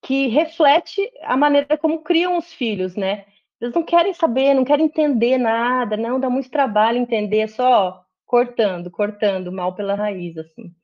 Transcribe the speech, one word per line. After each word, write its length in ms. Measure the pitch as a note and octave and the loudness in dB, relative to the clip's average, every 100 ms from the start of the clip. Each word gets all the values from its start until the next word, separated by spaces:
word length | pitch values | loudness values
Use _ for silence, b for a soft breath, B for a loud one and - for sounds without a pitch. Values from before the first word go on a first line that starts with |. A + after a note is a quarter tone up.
Que 260 | - C4+ C4+ | -2 -2 0
reflete 800 | A3+ D#4+ - D4 D4 - - G4 - | 0 0 2 4 4 0 -6 -6 -6
a 120 | - C4 | -4 2
maneira 400 | C#4+ C#4+ C#4 D4 | 4 2 2 0
como 260 | D4+ D#4+ | 0 -2
criam 340 | - E4 F4+ F4 | 0 0 2 -2
os 140 | - | -4
filhos, 420 | - A#3 G3+ F#3 | -6 -4 -2 -4
né? 300 | F3+ F#3+ G#3 - b b _ | -4 -4 -4 -8 b b _
Eles 140 | A#3+ | -4
não 80 | B3 | -4
querem 320 | D#4+ E4+ F4+ | 0 2 2
saber, 400 | F4+ D#4+ A#3 C4+ | 0 0 2 2
não 100 | C#4 | 2
querem 220 | C4 D4 D#4 | 2 2 2
entender 520 | D#4 D4+ B3 A#3 C4 | 0 0 2 2 2
nada, 580 | A#3+ A3+ A#3 B3+ A#3 G#3 | 0 0 0 -2 -2 -4
não, 240 | A3+ B3+ | -4 -2
dá 100 | C4 | -2
muito 200 | B3+ C4+ | -4 -4
trabalho 480 | C#4+ C4 G#3 A3 A#3+ | -2 0 2 2 0
entender, 420 | A#3+ A3 G#3 G#3+ | -2 -2 0 -2
é 60 | G#3+ | -2
só 560 | G#3+ B3+ A#3+ F#3 F3+ _ _ | -2 2 4 2 -4 _ _
cortando, 680 | _ A#3+ A#3+ A#3+ G#3 F3+ F3 | _ 0 0 0 -2 -2 -10
cortando 600 | - G#3 G#3 G#3 F#3+ F3+ | -4 -4 -2 -2 -2 -6
mal 240 | F#3 F3+ | -4 -4
pela 200 | F3+ G3+ | -4 -4
raiz, 420 | G3+ G#3 F#3+ F3 E3 | -2 -4 -6 -10 -10
assim. 360 | D#3+ - F3 _ | -14 -16 -20 _